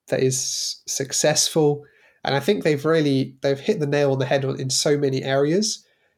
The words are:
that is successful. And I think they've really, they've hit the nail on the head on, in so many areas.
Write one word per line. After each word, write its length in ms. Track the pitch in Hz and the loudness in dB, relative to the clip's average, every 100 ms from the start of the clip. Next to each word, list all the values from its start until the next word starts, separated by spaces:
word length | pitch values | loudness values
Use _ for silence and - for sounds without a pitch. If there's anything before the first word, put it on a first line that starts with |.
| - | -4
that 140 | 131 | 0
is 600 | 131 131 - - - - - | 0 0 -4 -6 -6 -8 -8
successful. 960 | - 131 - 151 151 - 165 151 143 - _ _ _ | -6 -4 0 0 2 0 2 2 0 -6 _ _ _
And 120 | - 139 | -4 -2
I 40 | |
think 240 | 135 208 | 0 0
they've 200 | 170 147 | 0 0
really, 520 | 156 165 147 135 135 - | 2 2 2 0 -2 -4
they've 180 | 139 135 | -2 -2
hit 200 | 175 190 | -2 -2
the 80 | 143 | 0
nail 240 | 147 143 | 2 2
on 80 | 135 | 2
the 60 | 131 | 0
head 180 | 143 | 0
on, 160 | 135 139 | -2 -4
in 100 | 131 | -4
so 280 | - 160 147 | 0 2 2
many 260 | 143 131 | 0 -2
areas. 600 | 135 135 147 175 214 - _ _ _ | 0 0 2 2 0 -6 _ _ _